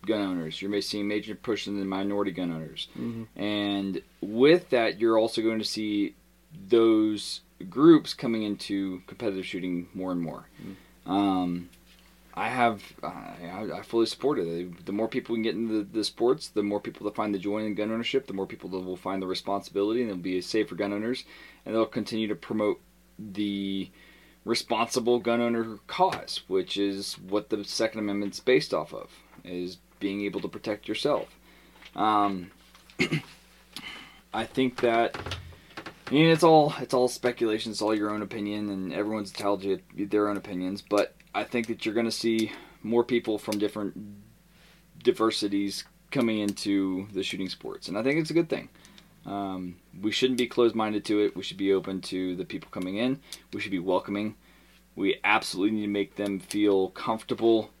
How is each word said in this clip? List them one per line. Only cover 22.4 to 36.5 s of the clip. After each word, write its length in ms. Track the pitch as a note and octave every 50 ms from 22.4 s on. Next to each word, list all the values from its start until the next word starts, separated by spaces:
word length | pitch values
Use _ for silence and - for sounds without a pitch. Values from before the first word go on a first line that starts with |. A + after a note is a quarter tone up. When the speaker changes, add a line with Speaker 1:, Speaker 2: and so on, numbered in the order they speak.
| - - A#2 G#2+ G#2+ G#2 F#2+ - - - _ _ _ _ _ _
Speaker 1:
the 680 | G#2 G#2+ F#2+ G2+ G#2 G#2 G2+ G2+ G2 G2 G2 G2 F#2 - - - - - - - - - - _ _
responsible 760 | G2 A#2 A2 - - A#2+ A2 A#2 A#2 - B2+ A#2 A#2 A#2+ B2
gun 200 | - A#2 A#2 A#2+
owner 380 | A#2+ A#2 A#2 A2+ A2+ A2+ A2 G#2 _
cause, 560 | - - - F3+ F#3+ - - - - - - - _
which 280 | F#2 F#2+ F2+ - -
is 380 | G2 G2+ G2+ G2 G2 G2+ - -
what 360 | - D#2 F#2 F#2+ G#2 G#2 -
the 140 | - G#2 G2+
Second 360 | - - - C#3 C#3 - A2
Amendment's 400 | G#2+ G#2 G2+ G2+ G2+ G2+ F#2 -
based 340 | - - B2+ C#3+ D#3 - -
off 180 | E2 D#2 - -
of, 180 | G#1+ - - - - - - - - -
is 340 | - F2+ F2+ F2+ F2+ F#2 - _ _ _ _
being 220 | F#2+ G2 G2 G2+ G#2
able 180 | G2+ F2+ G2+
to 80 | F2 F#2+
protect 400 | - G#2 - - G#2 G#2 - -
yourself. 400 | G#2+ - - C#3+ D3 F#2 - - - - - - - - - - - - - - _
Um, 560 | - G2+ A2 G#2+ G#2 G#2 G2+ G2 F#2 F2 F#2+ - _ - - _ - - - - -
<clears throat> 1400 | F3+ - - D3+ - - - - - - - - - _ - - - - - - - - - - _ _ -
I 100 | G#2 A2+
think 360 | - - - C3 B2+ B2 -
that, 360 | - A#2+ A2+ A2+ A#2 - - - - - - - - - - - - - - - - - - - - -
I 20 |
mean, 160 | B2 C#3+ D#3+
it's 160 | E3 E3 D#3 E3+
all, 320 | E3